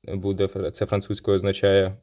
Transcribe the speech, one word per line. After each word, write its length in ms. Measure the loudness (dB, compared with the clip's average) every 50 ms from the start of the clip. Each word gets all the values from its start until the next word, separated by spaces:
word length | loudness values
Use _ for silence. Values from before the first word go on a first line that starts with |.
| -10
буде 400 | -8 -8 -4 -4 -4 0 0 -2
фр-, 260 | -2 -2 -6 -6 -6
це 160 | -4 -4 -2
французькою 480 | 0 0 -2 -2 -4 -8 -4 0 0 0
означає 640 | 2 2 -2 -2 2 2 4 4 4 4 2 -4 -10